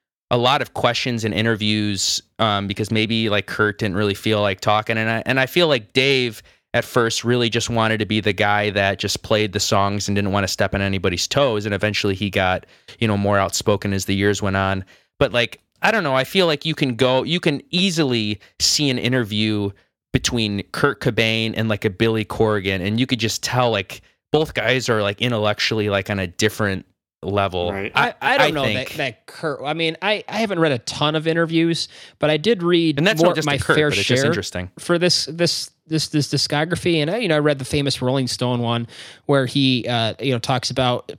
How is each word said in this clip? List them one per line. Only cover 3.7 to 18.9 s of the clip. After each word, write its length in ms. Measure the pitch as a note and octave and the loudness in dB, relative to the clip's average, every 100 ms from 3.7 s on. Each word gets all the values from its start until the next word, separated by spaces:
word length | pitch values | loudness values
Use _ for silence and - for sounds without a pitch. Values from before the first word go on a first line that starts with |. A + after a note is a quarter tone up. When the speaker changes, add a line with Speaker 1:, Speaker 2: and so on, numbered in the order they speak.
| G2+ | 0
Speaker 1:
didn't 160 | A2 F2+ | -4 0
really 160 | G#2 | -2
feel 280 | G2 G#2+ G#2+ | 0 0 0
like 200 | G#2 F#2+ | 0 0
talking, 360 | A2 G#2+ G#2+ A2 | 0 0 0 -2
and 120 | A2 | -2
I, 140 | A2+ - | -2 -2
and 140 | C3 | 0
I 60 | B2+ | 0
feel 220 | F3 E3 | 2 2
like 240 | B2+ G#2 | 2 0
Dave 480 | C3 C3+ C3+ B2 G#2+ - _ _ | 0 2 2 0 -6 -20 _ _
at 120 | A#2 - | -2 0
first 400 | B2 A2+ - A#2 | 0 2 0 0
really 240 | B2 A#2 | 2 2
just 200 | A2+ - | 0 -2
wanted 280 | A#2 A2 A2 | 0 2 0
to 80 | G2+ | 0
be 160 | G#2+ | 0
the 100 | G2+ | 0
guy 380 | F#2 G#2 G#2 G#2 | 0 2 2 0
that 280 | G2 G2 F#2+ | 2 0 0
just 260 | G2+ - | -4 -6
played 280 | - G#2+ G#2+ | 0 0 0
the 80 | F#2+ | -2
songs 480 | - G#2 G2 G2+ - | 0 0 0 -2 -2
and 80 | G2+ | -2
didn't 160 | G2+ | 0
wanna 160 | G2+ F#2+ | 0 -2
step 260 | - G2+ | 0 -2
on 60 | G2+ | 0
anybody's 460 | G2 F#2+ F#2+ F2+ - | -2 0 -2 -2 -2
toes, 380 | C#3 C#3 G#2+ G#2 | 0 2 0 -2
and 100 | G2 | -2
eventually 400 | G#2+ G2+ G#2 F#2+ | -2 0 -2 -2
he 140 | G#2 | -2
got, 360 | G2 F#2 F#2 - _ - - | 2 2 0 -4 _ -20 -4
you 100 | A2 | 0
know, 80 | G2+ | 0
more 200 | G2+ G2+ | 2 2
outspoken 540 | F#2 - - G2+ G2+ | 2 0 0 0 0
as 140 | G2 F#2+ | -4 -2
the 100 | G2 | 0
years 260 | G2+ G2 | 2 0
went 140 | G2+ G2 | -2 0
on. 300 | F#2+ F#2+ F#2+ - _ - | 0 -2 -6 -18 _ -2
But, 140 | C3 | 0
like, 260 | A#2+ A#2 - _ _ | 0 -2 -6 _ _
I 100 | G3 | 0
don't 120 | A3 D3+ | 0 2
know, 100 | C3 | 0
I 80 | |
feel 240 | C3 F#3+ F3 | 0 2 2
like 160 | D3 D#3+ | 2 -2
you 80 | D3+ | -2
can 200 | C3+ A2+ | -2 2
go, 280 | B2+ C3 | 2 2
you 180 | A2 F3 | 0 0
can 200 | E3+ C#3+ - | 0 -2 -4
easily 680 | F3 G3 E3 C#3+ A#2+ G#2+ G#2 - - | 0 0 2 0 0 -2 -6 -10 -4
see 300 | - - | -2 2
an 80 | C#3+ | 0